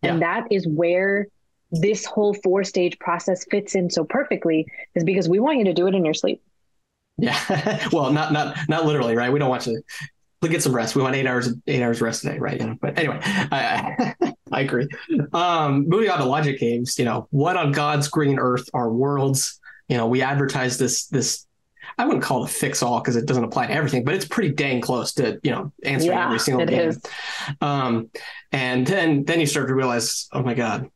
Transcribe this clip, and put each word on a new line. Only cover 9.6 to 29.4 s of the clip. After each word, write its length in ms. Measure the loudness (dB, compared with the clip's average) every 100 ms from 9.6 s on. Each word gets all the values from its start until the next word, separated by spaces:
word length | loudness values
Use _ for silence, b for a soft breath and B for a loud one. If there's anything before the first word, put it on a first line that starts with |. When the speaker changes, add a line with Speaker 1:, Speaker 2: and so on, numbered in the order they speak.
| -2
Speaker 2:
you 140 | -6 -8 B -14 _ _ _
to 80 | 0
get 120 | 0
some 100 | 2 0
rest. 200 | 2 2
We 40 |
want 140 | 2 2
eight 120 | 0
hours, 260 | 0 -2 -4 -2
eight 140 | 0
hours 200 | 0 0
rest 240 | -2 -2 -6
a 40 |
day, 80 | -4
right? 200 | -4 -4
You 80 | -4
know, 80 | -4
but 160 | -4 -2
anyway, 200 | -2 -2
I, 880 | -2 -2 0 0 0 -2 -4 -2 -4 0
I, 120 | -4 -4
<laughs> 100 | -6
I 100 | -4
agree. 260 | -2 -2 -4 B B -2 0
Um, 560 | 0 0 2 2 2 4
moving 220 | 4 4
on 80 | 2
to 60 | 2
logic 340 | 2 0 0
games, 400 | 0 0 -2 0
you 60 | 0
know, 220 | 0 -2
what 240 | 0 2 2
on 160 | 2
God's 380 | 2 2 0 0
green 280 | 2 2 2
earth 280 | 2 0 -2
are 180 | -2 0
worlds? 680 | 2 2 2 2 0 -2 -6 B B _
You 80 | 0
know, 100 | 2
we 140 | 2
advertise 540 | 2 2 0 0 -2 0
this, 280 | 0 0 -2
this, 380 | -2 -2 -4 -10 _ _ _ B B
I 80 | 0
wouldn't 180 | 0
call 200 | 0 -2
it 60 | -2
a 40 |
fix 280 | -2 -2 0
all 160 | 0 0
'cause 140 | 0 0
it 120 | 2
doesn't 160 | 0
apply 240 | 0 -2 -2
to 60 |
everything, 300 | 0 0 0
but 100 | 0 -2
it's 100 | -2
pretty 240 | -2 -2
dang 300 | 0 0 0
close 320 | 0 -2 -2
to, 260 | -2 -2 0
you 80 | -2
know, 200 | -2 -6 -8
answering 340 | -4 0 2 2
Speaker 1:
Yeah, 80 | 0
Speaker 2:
every 140 | 0
single 240 | 0 2
Speaker 1:
it 60 | 2
Speaker 2:
game. 200 | 2 0
Speaker 1:
is. 100 | -2 B B B B B -4
Speaker 2:
Um, 480 | -2 0 0 -2 -2 -12 B B B
and 340 | -2 0 0 2
then, 360 | 2 2 2 2
then 140 |
you 60 | 0